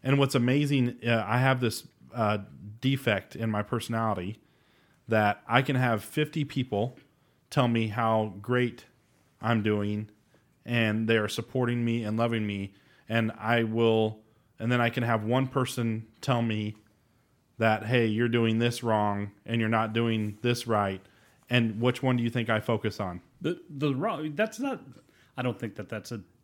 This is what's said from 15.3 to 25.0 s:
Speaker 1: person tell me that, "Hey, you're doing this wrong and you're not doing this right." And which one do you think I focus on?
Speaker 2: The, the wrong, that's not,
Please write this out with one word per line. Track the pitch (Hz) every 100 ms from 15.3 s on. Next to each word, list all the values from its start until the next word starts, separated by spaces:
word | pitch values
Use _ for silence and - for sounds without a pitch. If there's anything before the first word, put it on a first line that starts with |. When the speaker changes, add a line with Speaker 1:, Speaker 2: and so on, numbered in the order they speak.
| 127 131
Speaker 1:
person | 139 123 - 117 110 110 _
tell | - 123
me | 117 107 107 107 _ _ _ _ _ _ _ -
that, | 113 107 107
"Hey, | 123 113
you're | 107 120
doing | 117 113 113
this | 120 120
wrong | 120 107 104 101 101 - -
and | 117
you're | 110
not | 113 113
doing | 110 117 110 107 104
this | 120 120 120
right." | 107 98 95 - _ _ _ _
And | 123 117 104
which | 120 123
one | 131 123
do |
you | 117
think | 120 113
I | 110
focus | - 110 110 -
on? | 98 87 - _
Speaker 2:
The, | 147 175 -
the | 143 147
wrong, | 131 202 160 156
that's | 143 220 220
not, | 277 214 - -